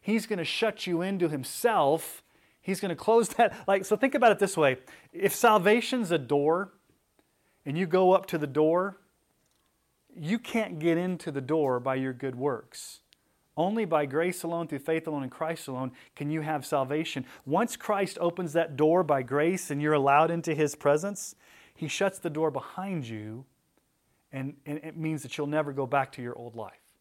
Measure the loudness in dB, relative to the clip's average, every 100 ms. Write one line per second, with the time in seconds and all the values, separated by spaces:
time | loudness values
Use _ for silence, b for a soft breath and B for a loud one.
0 | 0 -2 0 -4 -4 0 -2 -2 -2 -2
1 | -2 0 0 -2 -6 -2 2 4 4 2
2 | -2 -14 b b b b -6 -4 -4 -2
3 | 4 4 4 2 2 B 0 0 2 0
4 | 2 4 4 6 2 4 2 2 -8 B
5 | B -2 -2 4 6 6 6 4 2 -4
6 | 0 -2 0 2 2 0 -2 _ _ _
7 | _ _ _ _ _ _ -6 -2 2 4
8 | 6 6 2 -4 -2 2 4 4 0 -8
9 | _ _ _ _ _ _ _ _ _ _
10 | _ -12 -4 -4 -2 -4 -4 -2 0 2
11 | 0 -4 -6 -6 -2 0 2 0 0 -2
12 | -2 -4 -8 -4 -4 -4 -8 -18 -18 -20
13 | _ _ _ _ _ -2 -2 0 2 2
14 | 2 0 -2 -2 -6 -4 -4 -6 -2 -2
15 | -2 -6 -6 -6 -6 -6 -8 -6 -8 B
16 | B -10 -6 -4 -4 -6 -2 -2 0 -2
17 | -4 -6 -10 B -2 0 0 -4 -4 -2
18 | -2 -2 -2 -2 -2 0 0 2 4 4
19 | 4 0 2 2 2 0 -4 -2 2 4
20 | 6 6 6 0 -2 0 0 2 2 2
21 | 0 -8 -14 -16 b b b _ -8 -2
22 | -2 -2 -6 -2 -2 -2 -10 -10 -6 -6
23 | -6 -10 -10 -14 -16 _ _ _ _ _
24 | _ _ _ -10 -8 -10 -10 -10 -10 -8
25 | -6 -6 -8 -6 -2 -2 -2 -4 -2 0
26 | -2 -8 -12 -10 -14 -12 -14 _ _ _